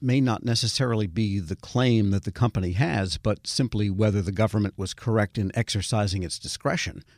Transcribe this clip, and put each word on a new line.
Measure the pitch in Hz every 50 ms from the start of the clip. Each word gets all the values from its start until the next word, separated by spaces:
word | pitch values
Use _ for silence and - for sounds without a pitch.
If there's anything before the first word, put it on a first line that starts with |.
may | 139 123 127 139
not | 131 123 110 - -
necessarily | 117 117 - 120 107 - - 131 123 117 110 107
be | 87 80 110 110 101 98 101
the | 87 78 95
claim | - - - - 123 131 123 117 113 104 98
that | 98 95 -
the | 98
company | - - 127 113 - 110 95 87
has, | 87 98 143 170 147 104 95 92 -
but | - - 107 104 - -
simply | - - - 131 113 - 107 104 101
whether | 95 98 107 107 98 104
the | 90 98
government | 95 98 110 107 - 110 101 95 -
was | - 95 -
correct | - - - 120 110 113 104 - - 113
in | 98 95 -
exercising | 117 110 - - 101 90 - 120 110 104 92 92 98 87
its | 80 -
discretion. | - - - - - - 143 - 165 - - - - - _ _